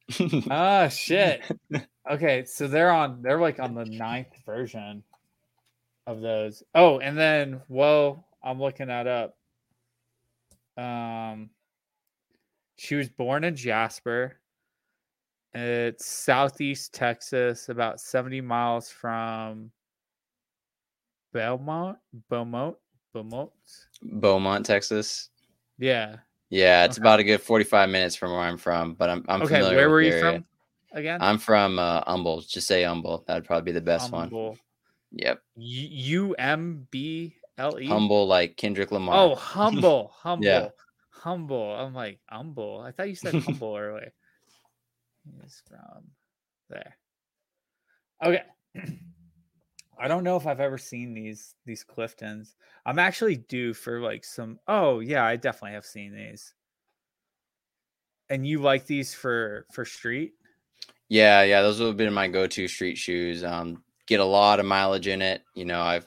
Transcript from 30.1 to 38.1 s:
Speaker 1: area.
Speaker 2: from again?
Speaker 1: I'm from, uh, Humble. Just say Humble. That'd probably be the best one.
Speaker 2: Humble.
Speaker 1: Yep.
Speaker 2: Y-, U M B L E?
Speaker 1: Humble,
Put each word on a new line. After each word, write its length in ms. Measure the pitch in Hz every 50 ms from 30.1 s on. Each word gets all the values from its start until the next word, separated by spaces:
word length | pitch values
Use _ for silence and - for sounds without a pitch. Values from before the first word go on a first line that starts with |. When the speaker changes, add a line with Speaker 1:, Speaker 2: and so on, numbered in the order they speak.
| 165
Speaker 1:
area. 180 | - 165 165
Speaker 2:
from 140 | 170 175 - _ _ _ _ _ _ _ _ _ -
again? 280 | 156 147 156 170 175
Speaker 1:
I'm 160 | 92 98 107
from, 420 | 107 - - 107 104 101 98 92 90
uh, 240 | 87 87 85 82 -
Humble. 360 | - 90 92 87 85 80 82
Just 260 | 80 - - 90 -
say 160 | - 98 90 87
Humble. 400 | 87 87 85 82 82 82 82 -
That'd 180 | - 85 85 82
probably 260 | - 85 85 85 87
be 20 | 85
the 80 | 85
best 300 | 82 85 85 82 127 123
one. 120 | 123 87 87 113
Speaker 2:
Humble. 280 | 113 113 110 110 110 - _ _ _ _ _ _ _ _ _ _
Speaker 1:
Yep. 300 | - - - 64 - - _ _ _
Speaker 2:
Y-, 80 | 117 117
U 680 | 120 123 127 143 - 151 135 127 135 160 185 202 196 156
M 520 | - 127 139 151 156 170 175 165 147 131 -
B 440 | - 131 143 156 160 165 170 165 - _ _ - _
L 220 | - 131 151 - 113
E? 80 | 131
Speaker 1:
Humble, 400 | 139 107 107 107 101